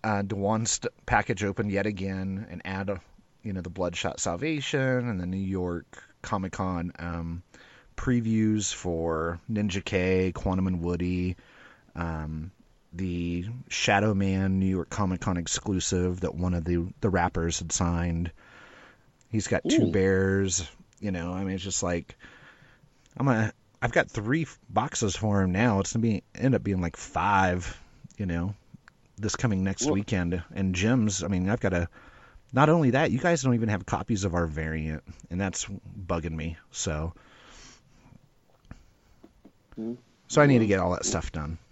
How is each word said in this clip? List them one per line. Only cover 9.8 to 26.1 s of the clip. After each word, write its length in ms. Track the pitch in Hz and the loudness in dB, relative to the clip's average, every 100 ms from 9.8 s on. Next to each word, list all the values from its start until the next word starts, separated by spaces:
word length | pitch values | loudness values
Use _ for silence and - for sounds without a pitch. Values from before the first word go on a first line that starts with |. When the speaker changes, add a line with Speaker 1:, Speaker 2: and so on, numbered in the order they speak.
Speaker 1:
K, 480 | - 98 90 92 92 | -2 0 2 2 2
Quantum 340 | 87 101 92 92 | 0 -2 0 0
and 140 | 90 | 0
Woody, 560 | 85 87 90 90 90 85 - - - - _ - | -2 -2 0 0 -2 -4 -12 -20 -20 -20 _ -8
um, 560 | 85 80 78 78 85 _ _ _ _ | -6 -4 -6 -8 -10 _ _ _ _
the 540 | 85 92 87 87 87 92 123 - | -6 -4 -2 -2 -4 -6 -10 -8
Shadow 440 | - - 101 107 | -2 4 4 4
Man 460 | 98 98 95 95 95 | 2 2 2 2 2
New 60 | 95 | 2
York 240 | 92 - | 0 -2
Comic 320 | - 98 92 | -2 0 0
Con 160 | - 90 | -2 -2
exclusive 840 | 82 - 107 92 - 92 90 90 | -2 -4 -2 -2 0 0 0 0
that 140 | 92 - | -4 -2
one 180 | 90 87 | 0 0
of 100 | 82 | 0
the, 260 | 87 87 - | 0 0 -2
the 80 | 110 | 0
rappers 500 | 90 87 - 82 85 | 2 2 0 -2 -2
had 120 | 82 | -4
signed. 600 | - 87 85 87 85 87 - - - - - - - _ _ _ | 0 0 2 0 0 -2 -6 -20 -20 -20 -20 -20 -20 _ _ _
He's 180 | 110 - | -4 0
got 140 | - - | -2 2
two 140 | 311 - | 4 4
Speaker 2:
Ooh. 60 | |
Speaker 1:
bears, 760 | 98 95 95 95 98 98 92 85 - - _ | 4 4 4 4 4 2 -2 -6 -14 -20 _
you 120 | 104 | -6
know, 200 | 90 85 | -4 -4
I 120 | 90 | -4
mean, 100 | 98 95 | -4 -4
it's 80 | |
just 200 | 95 - | -4 -4
like, 340 | 90 87 - - - - - - - - _ _ _ - | -2 -2 -6 -20 -20 -20 -20 -20 -20 -20 _ _ _ -2
I'm 120 | 135 | 2
gonna, 260 | 110 110 - _ _ | 4 2 -4 _ _
I've 100 | 120 | 0
got 180 | - - | 2 0
three 320 | - 104 156 | -4 0 0
f-, 180 | 151 - - | -2 -10 -2
boxes 460 | 104 131 - 104 - | -2 -2 -2 -2 0
for 260 | 107 101 | 2 4
him 100 | 92 | 4
now. 280 | 90 120 98 | 4 4 4
It's 120 | 95 | 0
gonna 80 | 117 | 0
be, 220 | 117 | 0